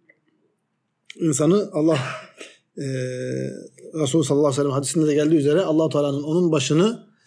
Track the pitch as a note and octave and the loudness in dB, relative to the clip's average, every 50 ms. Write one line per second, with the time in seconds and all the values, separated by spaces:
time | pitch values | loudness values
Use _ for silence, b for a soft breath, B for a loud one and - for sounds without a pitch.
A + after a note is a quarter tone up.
0 | _ _ _ _ _ _ _ _ _ _ _ _ _ _ _ _ _ _ _ _ | _ _ _ _ _ _ _ _ _ _ _ _ _ _ _ _ _ _ _ _
1 | _ - - - E3+ E3 C#3+ B2+ D3+ D3+ F3+ G#3 G3+ - - D3+ D3+ E3 D#3+ C#3 | _ -18 -8 -4 -2 0 0 2 2 4 4 2 2 -2 -2 0 2 2 2 0
2 | B2+ B B B B B B B B B B B B _ - - C#3 C3+ C3 C3 | -2 B B B B B B B B B B B B _ -14 -10 -8 -6 -6 -6
3 | B2+ B2+ B2+ B2+ B2+ B2+ C3 C3 C3 C3+ - - - - _ - - - - D#3+ | -6 -8 -8 -8 -8 -6 -6 -6 -6 -8 -8 -12 -16 -18 _ -20 -18 -10 -4 -2
4 | D3+ B2+ - E3 D3 C3 D3 C#3 D3+ D3 C3 C#3+ C#3+ C#3+ C3 C#3 C#3+ C3+ - F3 | -2 0 2 0 2 2 2 2 2 2 2 0 0 0 0 -2 -2 -2 0 0
5 | D#3 D3+ C#3+ D3 D3 D3+ E3 D#3 C#3 C#3+ D3+ F3+ F#3+ D#3 D#3 D#3 D#3+ D#3 C3 D3 | 2 2 2 2 2 2 2 2 2 2 2 2 2 2 2 2 0 0 0 0
6 | C#3+ C#3+ C3+ C#3+ D3 D3+ D#3 F3 F3+ E3+ D#3 D3 C3 - D3 D#3 F#3 A3 A#3 - | 0 0 -2 -4 -4 -2 0 2 2 2 2 0 0 2 2 4 4 2 0 -2
7 | - b b b b | -10 b b b b